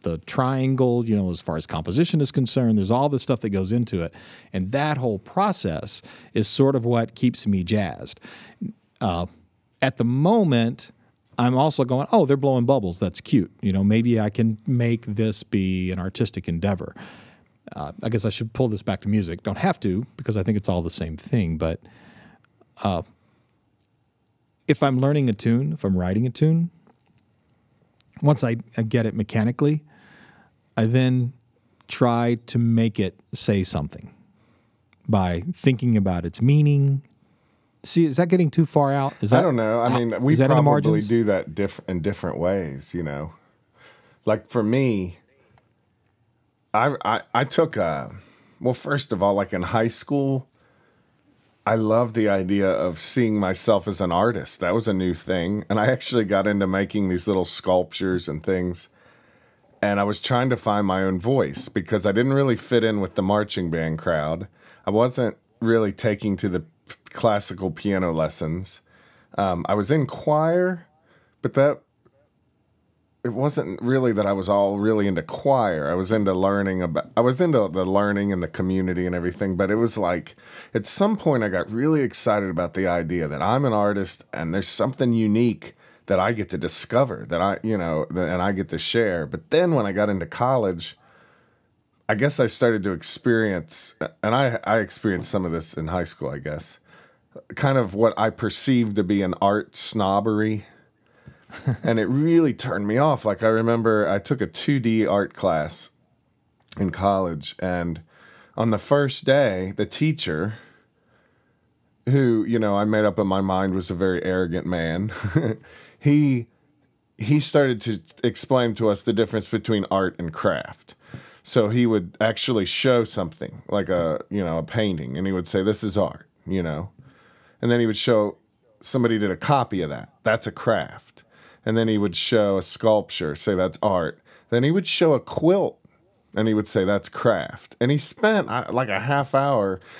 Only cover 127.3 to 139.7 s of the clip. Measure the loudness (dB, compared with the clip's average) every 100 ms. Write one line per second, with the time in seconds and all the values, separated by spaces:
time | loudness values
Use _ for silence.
127.3 | _ _ _ 0 2 2 0 2 2 2
128.3 | -4 _ _ _ _ -4 0 2 2 0
129.3 | -2 0 0 0 -4 -4 -6 -14 _ -2
130.3 | 0 -2 -4 0 0 -2 -12 -20 -20 _
131.3 | _ -20 _ -2 0 2 0 0 -2 0
132.3 | 2 2 0 -2 0 2 2 0 -6 -6
133.3 | -4 -2 0 0 0 0 0 -2 -8 _
134.3 | -20 _ 0 2 0 -2 2 2 2 0
135.3 | 0 2 2 0 -6 _ _ _ _ _
136.3 | -2 0 0 0 0 0 0 -4 0 0
137.3 | 0 -4 -12 -20 -2 0 0 -2 0 0
138.3 | 2 -2 -6 -4 -4 -2 -4 0 -2 2
139.3 | 0 2 2 0